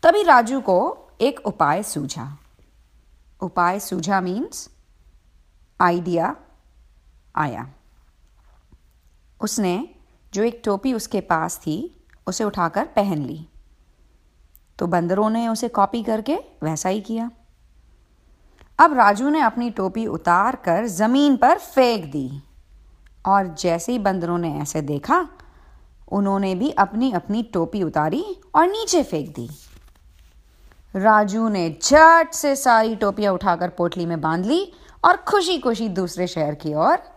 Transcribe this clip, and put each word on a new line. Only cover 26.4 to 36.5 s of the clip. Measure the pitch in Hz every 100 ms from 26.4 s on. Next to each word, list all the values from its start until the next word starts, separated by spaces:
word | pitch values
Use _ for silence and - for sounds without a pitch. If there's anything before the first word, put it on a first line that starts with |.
| 196
भी | 185 269
अपनी | - 196 214 262
अपनी | 185 - 208
टोपी | 226 185 165 208
उतारी | 170 156 156 240 415 370 _
और | - 349
नीचे | 427 427 359
फेंक | 269 160 151
दी। | 139 120 151 - - - _ _ _ _ _ _ _ - - _ 196
राजू | 208 214 214 214 226
ने | 202 165 151
झट | - 294 320 330 320
से | - 294 277
सारी | - 226 226 214
टोपियां | 208 196 208
उठाकर | 180 202 165 175
पोटली | - 175 185 170
में | 165
बांध | 156 165 190
ली | 320 381 - - -
और | 330 359
खुशी-खुशी | - 415 339 339 247 226 226
दूसरे | 185 180 175 180
शहर | 175 147